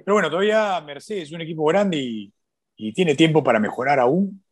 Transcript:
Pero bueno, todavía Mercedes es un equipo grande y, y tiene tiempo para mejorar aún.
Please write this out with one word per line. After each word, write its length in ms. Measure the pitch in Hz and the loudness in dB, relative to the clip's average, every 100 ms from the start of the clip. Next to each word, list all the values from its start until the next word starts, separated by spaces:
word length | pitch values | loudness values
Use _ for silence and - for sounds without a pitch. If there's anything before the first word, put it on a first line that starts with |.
| - | 0
Pero 80 | |
bueno, 160 | 208 160 | 0 0
todavía 500 | 165 208 220 208 175 | 0 0 2 0 -2
Mercedes 420 | 151 139 - 208 | -8 -14 -10 -10
es 80 | 147 | -10
un 100 | 165 | -10
equipo 240 | 160 160 151 | -10 -2 0
grande 320 | 185 202 156 | 2 2 -2
y, 360 | 127 110 101 _ _ _ _ - | -4 -8 -12 _ _ _ _ -12
y 160 | 110 | -6
tiene 220 | 110 175 135 | 0 0 4
tiempo 280 | 160 156 | 4 4
para 160 | 131 113 | 4 2
mejorar 400 | 101 - 131 143 | 0 -2 0 2
aún. 440 | 123 170 196 196 _ | 2 2 -2 -6 _